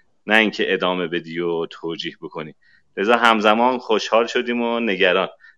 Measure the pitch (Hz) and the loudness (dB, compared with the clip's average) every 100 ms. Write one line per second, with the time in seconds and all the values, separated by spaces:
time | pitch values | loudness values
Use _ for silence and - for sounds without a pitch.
0 | _ _ - 107 107 - 98 92 90 90 | _ _ 0 2 2 0 -2 0 0 -2
1 | 87 85 82 82 85 82 82 - 82 82 | -4 -6 -6 -6 -4 -4 -6 -10 -10 -10
2 | 82 76 80 85 78 - _ _ _ - | -10 -12 -16 -14 -14 -16 _ _ _ -4
3 | 101 117 117 110 107 107 123 127 - 107 | 2 4 4 4 4 4 2 0 0 -2
4 | - 110 117 123 120 120 117 117 117 92 | 2 0 2 -2 -2 -2 -2 -2 -2 0
5 | 92 92 87 - - | 2 2 0 -6 -20